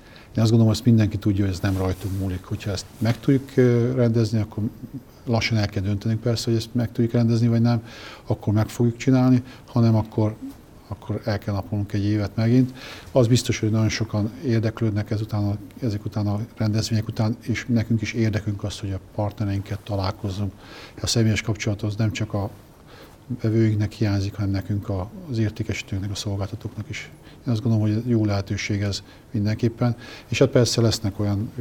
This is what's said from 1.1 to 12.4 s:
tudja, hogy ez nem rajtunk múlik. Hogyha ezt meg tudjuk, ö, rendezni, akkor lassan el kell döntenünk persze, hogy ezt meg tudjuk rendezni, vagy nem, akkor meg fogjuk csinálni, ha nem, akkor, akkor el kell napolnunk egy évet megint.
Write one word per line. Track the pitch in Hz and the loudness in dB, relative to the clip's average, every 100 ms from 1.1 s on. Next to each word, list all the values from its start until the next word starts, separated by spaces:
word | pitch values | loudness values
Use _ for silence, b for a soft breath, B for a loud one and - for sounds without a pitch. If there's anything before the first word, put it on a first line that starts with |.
| 98 | 2
tudja, | 107 101 | 0 2
hogy | 101 | 0
ez | 90 | 0
nem | 101 95 | 0 0
rajtunk | 95 90 101 98 | 0 -2 -4 -4
múlik. | 95 92 | -4 -4
Hogyha | - 104 - | -6 -6 -4
ezt | 92 - - | -6 -8 -2
meg | 113 127 | -2 0
tudjuk, | - 135 - - | 2 2 2 4
ö, | 127 120 117 131 | 6 6 2 2
rendezni, | 120 113 110 110 | 2 4 2 0
akkor | 104 - 110 - - 131 - - - | -2 -4 -6 -6 -14 -14 -16 -14 -2
lassan | 113 - 110 | 0 2 0
el | 101 | 0
kell | - | -2
döntenünk | 95 101 113 110 | -2 -2 -2 -2
persze, | 120 113 - | 0 -2 0
hogy | 113 | 0
ezt | 113 | 0
meg | 123 117 | -2 -2
tudjuk | - 117 | 0 0
rendezni, | 123 117 117 120 | 2 2 4 4
vagy | 117 | 4
nem, | 117 117 110 B B B - | 4 2 -2 B B B -4
akkor | 107 - | -2 2
meg | 104 107 | 2 0
fogjuk | - 120 113 | 0 0 2
csinálni, | - 131 127 127 127 B - | 2 4 6 4 2 B -4
ha | 120 | 2
nem, | 113 110 | 4 4
akkor, | 104 - 107 110 269 - - - - | 2 0 0 -2 -12 -14 -20 -20 -14
akkor | 101 - 107 | -12 -6 -6
el | - 101 | -2 -4
kell | - | -2
napolnunk | 101 - 104 101 | -4 -4 -4 -2
egy | 104 101 | -2 0
évet | 107 101 | 0 -2
megint. | - | 0